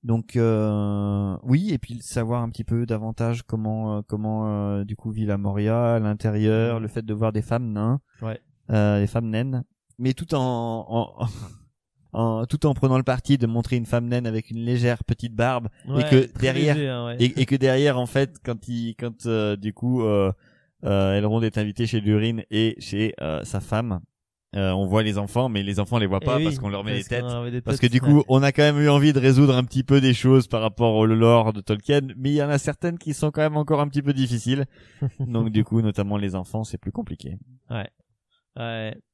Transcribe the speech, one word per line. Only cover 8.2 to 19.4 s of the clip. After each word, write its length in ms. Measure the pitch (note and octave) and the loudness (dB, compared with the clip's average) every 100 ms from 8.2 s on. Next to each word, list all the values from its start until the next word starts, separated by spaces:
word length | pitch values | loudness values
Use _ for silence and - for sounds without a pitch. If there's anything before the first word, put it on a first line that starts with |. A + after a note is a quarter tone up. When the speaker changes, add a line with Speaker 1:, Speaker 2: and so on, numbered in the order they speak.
Speaker 2:
Ouais. 180 | A2+ A2 _ _ _ | -10 -10 _ _ _
Speaker 1:
euh, 280 | A2 G#2 G#2 | 2 4 2
des 60 | G2+ | 2
femmes 220 | A#2 A#2 | -2 -4
naines, 340 | A2 C3 B2+ B2 _ _ - | -4 -4 -4 -8 _ _ -6
mais 160 | B2 | -4
tout 200 | C3 E3 | -4 -2
en, 520 | D3 B2+ A#2+ A#2 A2+ - | -2 0 -2 -4 -6 -4
en, 380 | A#2 A2+ - A#2 | -4 -4 -4 -6
<laughs> 840 | G#2 G2+ - _ _ _ _ _ | -6 -16 -18 _ _ _ _ _
en, 340 | - A2+ A2 A#2 | -4 -2 -2 -4
tout 200 | D3+ D3+ | 0 0
en 80 | |
prenant 220 | C#3 C3 C3 | 2 2 2
le 60 | |
parti 340 | C3 B2 - C#3+ | 2 -2 2 2
de 80 | A#2 | 2
montrer 300 | A#2 A#2 B2 | 0 -2 -2
une 100 | A2+ | 0
femme 220 | A#2+ A#2+ | -2 0
naine 180 | B2 A#2+ | -2 -2
avec 240 | A2 - | -4 -6
une 80 | A2+ | -8
légère 400 | A#2 B2 A#2+ A#2 | -2 0 0 0
petite 300 | - A#2 A#2+ | -4 -6 -6
barbe, 340 | A2+ A#2 B2+ A#2 _ - | -2 -2 -2 -6 _ -4
Speaker 2:
Ouais, 140 | C#3 | -2
Speaker 1:
et 40 | |
que 220 | D3+ C3 C3 | 6 6 6
Speaker 2:
très 80 | - | 0
Speaker 1:
derrière, 340 | C3 C3 D3+ D3 | -2 2 2 2
Speaker 2:
léger, 120 | C#3 | -2
hein, 180 | B2 A#2+ | -6 -8
ouais. 100 | A#2+ | 0
Speaker 1:
et, 200 | B2 - | 0 2
et 40 | B2 | 0
que 100 | C3+ | 2
derrière, 420 | C3 C3 C#3+ B2+ | 2 4 2 0
en 80 | B2 | -2
fait, 320 | C3+ C#3 - | -2 -2 -4
quand 240 | - A#2 - | -10 -10 -6
il, 260 | A#2+ A#2 A2+ | -6 -6 -6
quand, 300 | A#2+ A2+ A#2+ | -10 -8 -4
euh, 300 | A2+ | -2